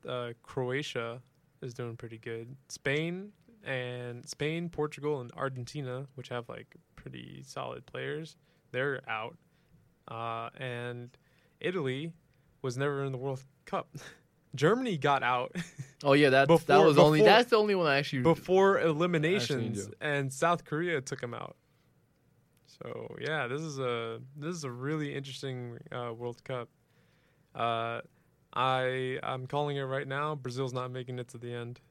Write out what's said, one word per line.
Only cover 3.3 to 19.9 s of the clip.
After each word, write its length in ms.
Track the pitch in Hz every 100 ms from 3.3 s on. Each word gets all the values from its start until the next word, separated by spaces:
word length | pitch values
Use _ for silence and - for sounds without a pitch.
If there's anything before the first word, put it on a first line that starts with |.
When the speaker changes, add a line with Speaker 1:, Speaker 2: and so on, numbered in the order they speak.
| - _ _ -
Speaker 1:
and, 640 | 131 123 123 123 120 -
Spain, 400 | - 147 165 175
Portugal, 500 | 165 151 151 143 147
and 100 | 123 -
Argentina, 720 | 135 131 120 151 131 127 139
which 160 | - 123
have, 180 | 123 120
like, 280 | 117 - - _ -
pretty 460 | - 127 127 - 135
solid 380 | - 131 123 -
players, 500 | 131 135 147 160 - _ _ _
they're 300 | 127 135 131 -
out. 260 | 110 113 170 _ _ _ _ _ _ -
Uh, 420 | 113 117 113 117 -
and 520 | 131 120 120 120 120 _ _ _ _ _
Italy 540 | 160 185 135 131 165 165 _ _ _ _
was 160 | 131 123
never 260 | 143 143
in 80 | 139
the 60 | 131
World 260 | 135 131 - _ -
Cup. 240 | 190 - - - -
<laughs> 320 | _ _ _ 127
Germany 420 | 147 233 262 170
got 240 | 147 139
out 300 | 120 123 127 180 170 -
<laughs> 240 | - _
Speaker 2:
Oh 100 | 139
yeah, 160 | 139 147
that's, 160 | 135 139
that 100 | 165 -
Speaker 1:
before, 180 | 143 156
Speaker 2:
was 120 | 147
only, 220 | 147 156
Speaker 1:
before, 120 | 156
Speaker 2:
that's 160 | 214 247
the 60 | 226
only 180 | 214 196
one 100 | 165
I 120 | 139
actually 240 | 135 135
Speaker 1:
before 540 | 127 160 - 190 196 196
Speaker 2:
actually 140 | 165
Speaker 1:
eliminations, 960 | 151 175 170 151 196 - 139 113 104
Speaker 2:
knew. 40 | 98